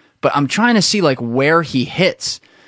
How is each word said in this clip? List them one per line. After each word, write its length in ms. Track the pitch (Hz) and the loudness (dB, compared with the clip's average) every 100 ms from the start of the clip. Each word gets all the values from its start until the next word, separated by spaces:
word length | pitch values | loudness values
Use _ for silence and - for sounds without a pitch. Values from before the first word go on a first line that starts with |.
| _ _ | _ _
But 120 | - 143 | -2 0
I'm 120 | 139 | -2
trying 280 | - 233 226 | 0 2 2
to 60 | |
see, 200 | - 214 | 2 0
like, 180 | 160 131 | 0 0
where 420 | 120 120 143 165 | -2 0 2 2
he 200 | 156 131 | 0 -4
hits. 560 | 135 143 185 - - - _ _ | -4 0 -2 -2 -8 -10 _ _